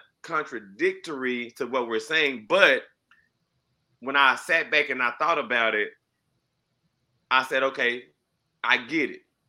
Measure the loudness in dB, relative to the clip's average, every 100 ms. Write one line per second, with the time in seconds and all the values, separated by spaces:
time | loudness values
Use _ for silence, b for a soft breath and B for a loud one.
0 | -10 _ -6 -6 -4 -10 -14 -4 -4 -4
1 | -8 -6 -4 -4 -8 -8 -4 -4 -2 -4
2 | -2 0 0 -2 -2 4 6 4 -2 _
3 | _ b b _ _ _ _ _ _ _
4 | 0 6 6 4 2 0 2 0 0 0
5 | -2 0 0 0 0 0 2 0 -2 -8
6 | _ _ _ _ _ _ _ _ _ _
7 | _ _ _ 0 2 0 -2 0 -2 -2
8 | -10 _ _ _ _ _ 0 0 0 -4
9 | -4 -6 _ _